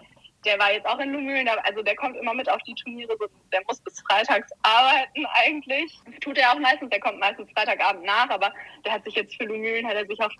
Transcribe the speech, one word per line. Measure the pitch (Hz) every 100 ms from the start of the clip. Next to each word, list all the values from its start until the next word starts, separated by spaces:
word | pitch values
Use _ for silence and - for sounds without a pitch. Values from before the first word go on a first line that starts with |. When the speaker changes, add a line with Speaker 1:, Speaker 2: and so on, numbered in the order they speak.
| - _
Speaker 1:
<laughs> | - _ 214
Speaker 2:
der | 202
war | 202
jetzt | 208 208
auch | 254
in | 277
Lumülen, | 285 269 269 247
aber, | 214 -
also | 202
der | 214 220
kommt | 277 254
immer | 240
mit | 247 -
auf | 214
die | - 233
Turniere, | - 240 233 220
so, | 208 - _
der | 190 -
muss | 254
bis | - - -
freitags | 214 226 220 - -
arbeiten | 220 226 262 277 262 277 262 - 240
eigentlich. | 302 262 269 320 - - -
Tut | - 277
er | 247
auch | 269
meistens, | 269 302 262
der | 202
kommt | 220 202
meistens | 196 226 202 -
Freitagabend | 214 202 185 190 180
nach, | 214 254
aber | 202 196 - - -
der | 208
hat | 214 214
sich | 220
jetzt | 208 -
für | 226
Lumülen, | 220 220 226 233
hat | 208
er | 202
sich | 214
auch | 220